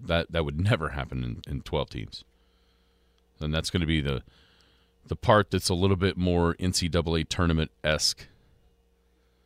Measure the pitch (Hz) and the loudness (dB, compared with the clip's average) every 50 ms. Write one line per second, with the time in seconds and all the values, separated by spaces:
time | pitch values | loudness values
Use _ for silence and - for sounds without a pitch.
0 | - - 82 85 - - 82 82 78 73 73 78 95 104 120 78 78 71 67 69 | -4 -2 0 0 0 -2 -2 -4 -2 -2 -2 0 2 2 2 0 -2 -4 -6 -6
1 | 67 - 67 64 62 58 57 - - - 73 65 - - - 73 65 - - 58 | -8 -6 -6 -6 -6 -6 -8 -10 -10 -8 -8 -8 -6 -4 -4 -4 -4 -4 -8 -12
2 | 52 - - - - _ _ _ _ _ _ _ _ _ _ _ _ _ _ _ | -12 -12 -14 -18 -20 _ _ _ _ _ _ _ _ _ _ _ _ _ _ _
3 | _ _ _ _ _ _ _ - 78 76 78 80 - - - 92 82 76 82 78 | _ _ _ _ _ _ _ -6 -4 -2 -2 -2 -2 -2 -2 0 0 2 0 0
4 | 69 69 67 - - - _ _ _ _ _ _ _ _ _ _ _ _ _ _ | 0 -2 -4 -4 -6 -12 _ _ _ _ _ _ _ _ _ _ _ _ _ _
5 | - - 90 - - 123 110 104 98 - - 92 - - 92 85 95 98 98 85 | -10 -10 -10 -2 4 6 6 6 6 4 0 0 0 0 0 2 2 2 2 2
6 | 98 95 - 87 90 90 87 87 85 85 82 - 90 92 90 - 90 82 76 87 | 2 0 0 2 2 2 4 4 4 2 0 0 -2 -2 0 0 -2 0 0 0
7 | 78 82 82 82 78 - - - 87 85 80 80 78 - _ _ - 76 78 76 | 0 0 0 -2 -2 -2 0 0 2 2 2 2 0 -2 _ _ -2 0 0 2
8 | - - - - - - _ _ _ _ _ _ _ _ _ _ _ _ _ _ | 0 -2 -4 -4 -10 -20 _ _ _ _ _ _ _ _ _ _ _ _ _ _
9 | _ _ _ _ _ _ _ _ _ | _ _ _ _ _ _ _ _ _